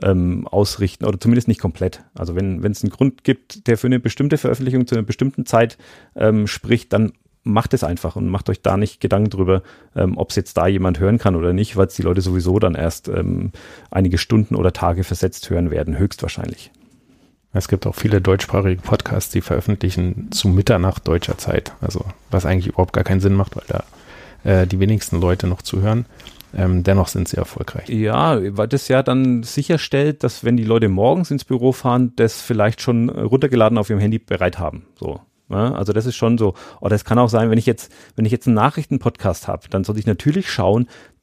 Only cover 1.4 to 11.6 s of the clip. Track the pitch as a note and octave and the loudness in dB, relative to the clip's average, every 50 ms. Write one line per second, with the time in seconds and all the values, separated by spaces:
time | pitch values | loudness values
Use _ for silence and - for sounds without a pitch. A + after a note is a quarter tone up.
1.4 | - - A2 - - F#2 D#2+ - F#2+ F#2 - - - _ - - E2+ F2 E2+ F#2 | 4 2 0 0 -2 -4 -2 -2 -4 -4 -4 -6 -16 _ -12 -8 -6 -4 -2 -2
2.4 | G2 F#2+ F#2 E2+ F2 G#2 G#2 - - G2+ - - C#3+ C#3 - - - - C3 - | -2 -2 -2 -2 -2 -2 -2 -2 -4 -4 -2 0 0 0 -2 0 0 0 0 0
3.4 | _ - - - - - A#2 G#2+ - B2 B2+ B2 - A#2 - - C#3+ D3 D#3 C#3+ | _ -18 -20 -6 0 0 0 2 2 0 0 0 0 -2 -2 -2 0 0 0 0
4.4 | - B2 B2 A#2+ C3+ B2+ B2+ B2+ B2 - B2 A2+ G#2 G#2 - - C3 C3+ - - | 0 0 -2 -2 -2 0 0 0 0 0 0 -2 -2 -2 -2 -2 -2 -2 -2 -4
5.4 | - - - A2+ A#2 A2+ - - - - - - - _ - - - G#2+ G#2+ G#2+ | -2 2 4 4 4 2 0 -8 -20 -20 -20 -20 -20 _ -4 0 2 2 2 2
6.4 | G#2 G2+ - - - G#2+ A#2+ A2 - - - G2+ A2 G2 - _ _ _ _ _ | 0 -2 -4 -6 -2 0 0 0 0 0 0 0 0 0 -2 _ _ _ _ _
7.4 | - A#2 G#2 A2 A#2 - - B2 - D2+ F2 - - D#2 - - - F2+ F#2 F#2+ | -4 -2 0 0 0 0 0 -2 0 -2 -4 -4 -6 -6 -4 -4 -4 -2 -2 -2
8.4 | - - F#2 - - G2 F#2+ G2 G#2+ G#2 - - - F#2+ G2 G2+ G#2+ G#2 G2+ F#2+ | -2 -4 -4 -2 0 0 0 0 0 -2 -4 -4 -2 0 2 2 2 0 0 0
9.4 | F#2 F2+ F#2+ F#2 - - - - - _ - F2+ F#2 F#2 F#2+ - - - - G2+ | 2 2 2 0 0 -4 -14 -20 -20 _ -4 -2 0 0 0 -2 -4 -4 -4 -4
10.4 | - - - F2 E2 F#2 G2 F#2+ F#2 F#2 E2+ D2+ F#2+ G2 A2+ A#2 - G#2 F#2 E2 | -6 -4 -2 0 2 2 2 2 0 0 0 2 2 2 2 2 2 0 0 2
11.4 | E2 F2 F2+ F#2+ | 2 0 0 0